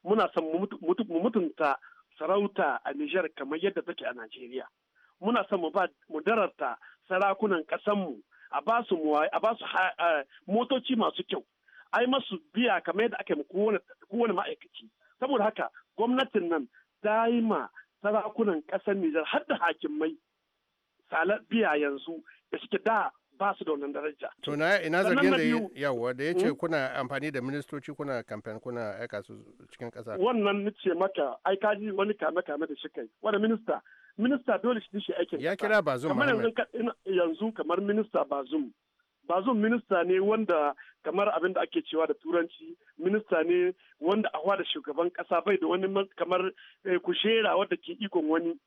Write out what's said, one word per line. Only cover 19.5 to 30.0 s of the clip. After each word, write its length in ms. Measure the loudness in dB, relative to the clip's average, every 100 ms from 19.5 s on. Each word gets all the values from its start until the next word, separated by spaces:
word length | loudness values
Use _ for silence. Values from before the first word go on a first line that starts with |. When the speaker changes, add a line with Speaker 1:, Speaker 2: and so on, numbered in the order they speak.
| -2
Speaker 1:
hakimai 560 | 0 -2 -4 -2 -2 -4 _ _ _ _ _ _ _ _ _
salar 300 | -2 0 0 0
biya 260 | 2 2 2
yanzu 480 | 0 -2 -8 -12 -14 -20 _
da 60 | -10
suke 240 | -4 -2
da 280 | 2 2 0 _ _ _
ba 160 | -2 -2
su 60 | -4
da 60 |
wannan 220 | -4 -4
daraja. 360 | -6 -8 -8 -14 -10
Speaker 2:
To, 140 | -6 0
na, 260 | 2 2
ina 220 | 2 2
Speaker 1:
Sannan 120 | 2 4
Speaker 2:
zargin 160 | 4
Speaker 1:
na 60 | 4
Speaker 2:
da 60 |
ya, 120 | 2 2
Speaker 1:
biyu 140 | -2 -4
Speaker 2:
yawwa, 380 | -2 0 -2 -2
da 60 |
ya 100 | -2
ce 140 | 2 2
Speaker 1:
Hmm? 60 | 0
Speaker 2:
kuna 380 | -2 0 0 -2
amfani 360 | -4 -4 -4
da 100 | -4
ministoci, 520 | -4 -6 -8 -12 -12 -10
kuna 280 | -6 -6
kamfen, 360 | -6 -10 -10 -10
kuna 380 | -8 -6 -6 -6
aika 240 | -8 -8
su 100 | -10 -18 -20 -20 -20
cikin 200 | -14 -12
ƙasa. 260 | -12